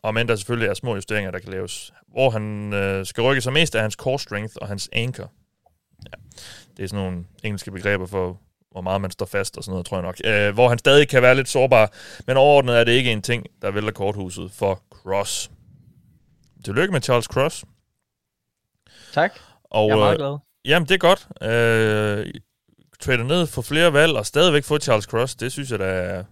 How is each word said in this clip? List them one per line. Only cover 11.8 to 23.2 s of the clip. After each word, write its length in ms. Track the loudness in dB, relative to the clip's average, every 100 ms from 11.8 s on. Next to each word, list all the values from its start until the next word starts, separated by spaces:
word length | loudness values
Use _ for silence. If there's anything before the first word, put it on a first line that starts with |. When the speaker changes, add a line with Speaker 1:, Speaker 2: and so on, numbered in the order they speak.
| 4 0 -20 -16 -2
Speaker 1:
men 100 | 4
overordnet 420 | 6 6 6 4
er 40 |
det 80 | 4
ikke 200 | 4 2
en 100 | -2
ting, 240 | -2 -4 -6 _
der 100 | -6
vælter 200 | -4 -4
korthuset 600 | -4 -4 -4 -8 -10 -14
for 300 | -4 -4 -4 _
Cross. 600 | -20 -4 -4 -2 -6 -10 -16 _ _ _ _ _ _ _ _ _ _ -6
Tillykke 260 | -2 0
med 100 | -2
Charles 240 | 0 0 0
Cross. 400 | -2 -2 -4 -18 _ _ _ _ _ _ _ _ _ _ _ _ _ -6
Speaker 2:
Tak. 260 | 0 0 -2 -20 _
Speaker 1:
Og, 240 | _ 0 2
Speaker 2:
Jeg 60 |
er 60 | 4
meget 140 | 4
Speaker 1:
øh, 40 | 2
Speaker 2:
glad. 180 | -2 -8 _ _ 0
Speaker 1:
jamen, 220 | 2 2
det 60 |
er 40 | 2
godt. 300 | 4 2 0 -10
Øh, 920 | -2 2 4 4 2 2 0 -2 -6 -12 _ _ _ _ _ _
trader 240 | -2 -2